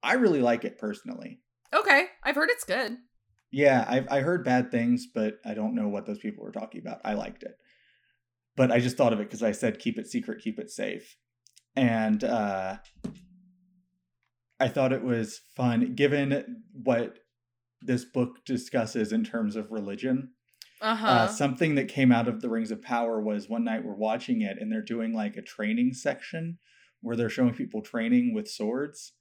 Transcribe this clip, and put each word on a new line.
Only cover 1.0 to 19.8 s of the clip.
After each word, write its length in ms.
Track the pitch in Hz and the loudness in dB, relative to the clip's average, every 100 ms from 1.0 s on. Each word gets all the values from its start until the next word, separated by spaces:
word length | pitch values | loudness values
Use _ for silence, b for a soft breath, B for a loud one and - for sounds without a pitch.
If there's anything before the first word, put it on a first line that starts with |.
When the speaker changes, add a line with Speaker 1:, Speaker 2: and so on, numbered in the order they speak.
| - - - - _ _ _ 311 | -12 -14 -14 -18 _ _ _ 0
Speaker 2:
Okay, 300 | 415 277 370 - | 6 4 4 -4
I've 120 | - 285 | -2 0
heard 140 | 311 | 2
it's 120 | 480 | 0
good. 340 | - 220 - 240 _ _ _ _ _ | -2 -2 -2 -6 _ _ _ _ _
Speaker 1:
Yeah, 320 | 135 143 127 113 | 4 6 6 4
I've, 200 | 127 131 | 0 2
I 80 | 139 | 0
heard 220 | 139 175 | 2 0
bad 280 | 131 127 123 | 2 2 2
things, 360 | 123 120 123 - | 0 2 2 0
but 260 | - 107 107 | -2 -2 -2
I 100 | 113 107 | -10 -4
don't 180 | 110 120 | -2 -2
know 120 | 104 | -2
what 180 | 101 - | -4 -6
those 140 | 104 | -8
people 240 | 107 104 | -8 -10
were 80 | 107 | -10
talking 300 | 107 110 - | -10 -10 -12
about. 200 | - - | -12 -10
I 100 | - 104 | -6 -6
liked 260 | - - | -6 -12
it. 140 | - - _ _ _ _ _ _ _ _ _ - | -16 -18 _ _ _ _ _ _ _ _ _ 2
But 160 | 127 | 4
I 80 | 120 | 4
just 160 | 123 123 | 2 2
thought 160 | 123 | 2
of 60 | 110 | 2
it 100 | 104 | -4
'cause 120 | 110 | -2
I 80 | 113 | -2
said, 260 | 104 113 107 | 0 -2 -2
"Keep 180 | 120 113 | -6 -6
it 100 | - | -6
secret, 340 | 120 110 110 | -6 -6 -8
keep 160 | 113 107 | -8 -8
it 100 | - | -12
safe." 480 | - 104 107 - _ _ _ _ _ _ - | -6 -6 -6 -14 _ _ _ _ _ _ 0
And, 480 | 123 113 110 107 | 2 2 2 0
uh, 540 | 113 117 104 95 95 98 - _ - - - - _ _ _ _ _ _ _ _ _ _ _ _ | 0 0 0 -2 -4 -8 -14 _ -16 -16 -20 -20 _ _ _ _ _ _ _ _ _ _ _ _
I 80 | 127 | 0
thought 240 | - 131 | 2 0
it 100 | 131 | 0
was 360 | 127 120 110 - _ - | 0 -2 -2 -8 _ -2
fun, 380 | 123 117 123 | 2 2 0
given 680 | - 139 143 139 139 - - - | 2 2 4 2 0 -4 -14 -16
what 460 | 135 123 120 120 - _ _ _ _ _ _ | -6 0 2 0 -8 _ _ _ _ _ _
this 240 | 117 123 - | -2 -2 0
book 380 | 127 123 - - | -2 -2 -2 -6
discusses 680 | 127 - 127 110 120 107 | -6 -2 -2 -2 -2 0
in 120 | 113 | 0
terms 320 | 110 120 107 107 | -2 -2 -2 -4
of 160 | 104 | -6
religion. 600 | 110 | -8